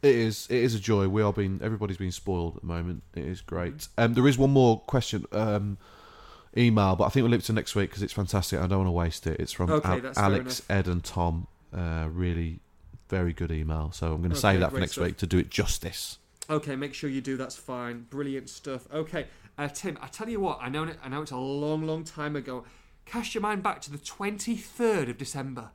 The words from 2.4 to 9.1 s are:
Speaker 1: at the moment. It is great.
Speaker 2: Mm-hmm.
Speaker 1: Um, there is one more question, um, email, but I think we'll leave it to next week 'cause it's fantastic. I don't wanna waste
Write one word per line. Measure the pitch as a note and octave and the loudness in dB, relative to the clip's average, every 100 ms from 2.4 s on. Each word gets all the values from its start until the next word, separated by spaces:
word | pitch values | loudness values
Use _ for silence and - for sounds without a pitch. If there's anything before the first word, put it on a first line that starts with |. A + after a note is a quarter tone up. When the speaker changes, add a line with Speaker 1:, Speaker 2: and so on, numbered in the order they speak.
| E2+ - | -2 -4
Speaker 1:
at | |
the | - | -6
moment. | E2+ F2 D#2+ - | -4 -4 -6 -8
It | - | -8
is | D2 F#2 | -6 -8
great. | - E2+ F2 D3+ | -6 -6 -4 -6
Speaker 2:
Mm-hmm. | - - | -8 2
Speaker 1:
Um, | A#2 | 2
there | A#2+ C3 | 6 6
is | B2+ | 6
one | C3+ | 6
more | C#3 B2 A2 | 8 8 6
question, | - C3 - G#2+ - | 2 0 0 -4 -4
um, | - A2 G#2 G2+ G2 - - - - - - - - | -2 0 0 0 -4 -10 -20 -20 -20 -20 -20 -8 4
email, | A#2+ A2 G2 F#2 | 6 6 6 4
but | |
I | G#2+ | 4
think | C#3 | 4
we'll | A#2 | 4
leave | A#2 | 2
it | - | 2
to | |
next | A2 - | -2 0
week | G#2 G2 | 0 0
'cause | - | -2
it's | G2+ | -4
fantastic. | - F#2+ G#2 F2+ F2 | -2 0 0 0 0
I | F2+ | 2
don't | F#2+ | 2
wanna | F#2 | 2
waste | E2+ E2+ | 2 0